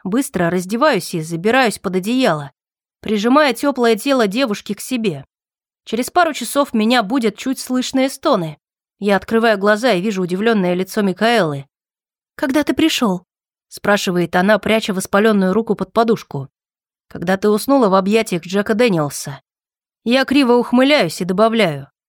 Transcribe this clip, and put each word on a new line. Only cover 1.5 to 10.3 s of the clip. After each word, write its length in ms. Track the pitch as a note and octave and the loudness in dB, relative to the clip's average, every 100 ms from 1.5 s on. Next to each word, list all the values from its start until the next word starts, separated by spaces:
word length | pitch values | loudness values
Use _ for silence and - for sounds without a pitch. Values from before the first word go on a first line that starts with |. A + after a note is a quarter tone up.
| B3+ B3 - | 2 2 -2
под 160 | G3 F#3 | -4 -4
одеяло, 560 | F#3 B3+ B3 D#3 C#3+ - _ _ _ _ - | -2 0 0 0 -6 -18 _ _ _ _ -4
прижимая 480 | G#3 A3 C4+ D4 | -2 2 4 2
теплое 420 | - C#4+ C#4 A#3 A3 | 0 -2 0 0 0
тело 300 | C#4+ C4+ G#3+ | 0 0 0
девушки 480 | G#3 C4+ G3+ - | 0 -2 -4 -6
к 80 | G3+ | -10
себе. 440 | - B3+ A3 C#3 - _ _ _ _ _ | -6 -4 -4 -6 -10 _ _ _ _ _
Через 260 | - A3+ B3+ | -8 -6 -2
пару 240 | - E4+ | 0 0
часов 400 | C#4+ A#3 C#4+ C#4+ | -2 -4 -2 -2
меня 300 | A3+ G#3+ B3+ | 0 2 0
будят 340 | F#3+ C4+ A3+ G3+ | 0 -2 -2 -4
чуть 220 | C4 C4 | -6 -8
слышные 500 | - B3+ B3+ C4 C4+ | -4 -4 -2 -2 -2
стоны. 480 | - E4 A3 D#3+ D3 _ _ _ _ | -2 -2 0 -2 -10 _ _ _ _
Я 180 | G3+ G3 | -2 -2
открываю 440 | - A3+ A#3 G#3 | 0 0 2 2
глаза 340 | G3+ G#3 B3 | 2 2 2
и 80 | F#3 | 0
вижу 220 | G#3 F#3+ | 0 -2
удивленное 500 | F3+ | -4